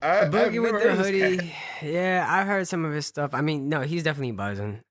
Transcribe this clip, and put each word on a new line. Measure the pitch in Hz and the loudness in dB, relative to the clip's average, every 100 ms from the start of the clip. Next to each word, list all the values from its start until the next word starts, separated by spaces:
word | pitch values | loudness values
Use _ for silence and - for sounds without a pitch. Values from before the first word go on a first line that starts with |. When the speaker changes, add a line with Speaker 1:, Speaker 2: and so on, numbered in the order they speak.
Speaker 1:
I, | 147 190 | 2 4
Speaker 2:
A | 196 | 4
Boogie | 196 | 4
Speaker 1:
I've | 233 | 2
Speaker 2:
with | 226 | 2
Speaker 1:
never | 226 214 | 0 2
Speaker 2:
the | |
Speaker 1:
heard | 220 | 4
of | 185 | 4
this | 196 | 2
Speaker 2:
Hoodie. | 190 185 180 | 2 2 2
Speaker 1:
cat. | 170 - - - | -4 -8 -14 -10
Speaker 2:
Yeah, | 151 170 185 180 139 | -4 -2 0 0 2
I've | 180 196 | 0 2
heard | 196 180 | 0 -2
some | 180 | -2
of | 160 | -2
his | 151 143 | -4 -6
stuff. | - 143 | -4 -2
I | 131 | 0
mean, | 151 151 139 | 0 0 -2
no, | 156 | -2
he's | 135 170 | -2 -2
definitely | 160 143 127 | -2 -2 -4
buzzing. | 101 101 101 104 104 - | -4 -4 -4 -4 -8 -12